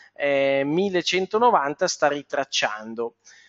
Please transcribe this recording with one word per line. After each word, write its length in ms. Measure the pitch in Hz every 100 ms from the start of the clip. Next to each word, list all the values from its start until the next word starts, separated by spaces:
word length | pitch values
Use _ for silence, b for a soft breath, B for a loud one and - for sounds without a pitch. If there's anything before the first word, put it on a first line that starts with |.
| b
eh, 480 | - 143 139 139 139
millecentonovanta 1200 | 139 160 202 180 - 180 190 220 240 185 139 147 180
sta 200 | - 151
ritracciando. 1080 | 143 - 139 135 - 123 107 110 113 117 - b b